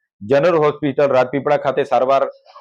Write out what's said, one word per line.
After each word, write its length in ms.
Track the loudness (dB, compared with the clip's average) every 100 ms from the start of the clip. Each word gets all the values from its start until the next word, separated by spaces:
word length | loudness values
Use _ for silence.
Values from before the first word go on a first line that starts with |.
| _ -14
જનરલ 360 | -2 2 2 2
હોસ્પિટલ 500 | 0 0 -4 0 0
રાજપીપળા 500 | 2 0 -2 -2 -2
ખાતે 260 | -2 -2
સારવાર, 460 | 0 0 2 0 0 -8 _ -14